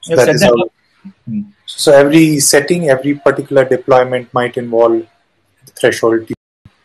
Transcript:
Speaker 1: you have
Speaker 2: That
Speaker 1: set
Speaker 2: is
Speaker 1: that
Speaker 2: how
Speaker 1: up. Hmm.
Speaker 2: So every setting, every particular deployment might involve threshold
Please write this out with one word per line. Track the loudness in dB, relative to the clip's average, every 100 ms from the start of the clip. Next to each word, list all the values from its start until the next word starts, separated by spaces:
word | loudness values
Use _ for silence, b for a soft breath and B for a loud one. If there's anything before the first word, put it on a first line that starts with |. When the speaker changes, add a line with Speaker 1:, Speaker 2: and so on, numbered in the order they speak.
Speaker 1:
you | -4 2
have |
Speaker 2:
That | 2
Speaker 1:
set |
Speaker 2:
is | 2
Speaker 1:
that | 2
Speaker 2:
how | 2
Speaker 1:
up. | -2 -10 _ _ -20 -20 -10
Hmm. | -10 -10 _
Speaker 2:
So | -20 -4 2
every | 4 4 4 2 2
setting, | 0 0 0 -2 -2
every | -2 -2
particular | -2 -2 -2 -2 0
deployment | 0 -2 2 2 2 -4 -6
might | -6 -4 -6
involve | -4 0 2 0 -4 _ _ _ _ _ -20
threshold | -4 -2 0 -2 -2 -4 -14 _ _ _ _